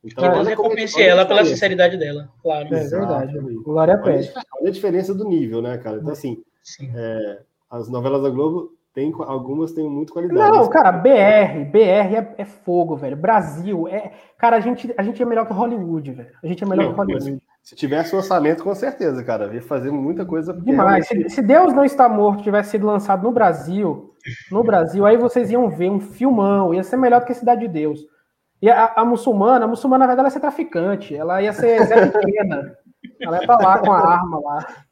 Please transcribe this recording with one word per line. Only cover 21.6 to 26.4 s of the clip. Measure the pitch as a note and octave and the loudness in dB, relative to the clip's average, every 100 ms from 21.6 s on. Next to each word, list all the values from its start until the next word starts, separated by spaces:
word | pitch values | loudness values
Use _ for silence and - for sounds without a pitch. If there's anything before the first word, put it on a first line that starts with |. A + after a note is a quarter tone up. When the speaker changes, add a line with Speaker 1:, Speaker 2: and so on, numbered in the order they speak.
| F4+ | 6
Speaker 3:
Não | C4 | 4
Está | C#4 C#4 B3 | 2 4 2
Morto | G#3+ G#3 G3+ | 4 2 0
tivesse | G#3 G#3 G#3 | 0 -2 0
sido | G#3+ G#3 | -2 0
lançado | G#3 G3+ F#3+ | -2 0 -2
no | G#3+ | 0
Brasil, | A#3 G3+ D#3 C#3+ F#3+ F#3+ C#3 - _ - - - | 2 2 2 -6 -4 -4 -4 -12 _ -18 -18 -6
no | G3 | -2
Brasil, | A3+ G3 E3 F#3 G3+ | 2 2 2 2 4
aí | A#3 | 4
vocês | A#3+ B3 G#3 | 4 0 0
iam | A#3 A#3 | 0 0
ver | D#3 F3+ | -2 -2
um | G3+ | -2
filmão, | G3+ - C4 A#3 | -6 -4 0 2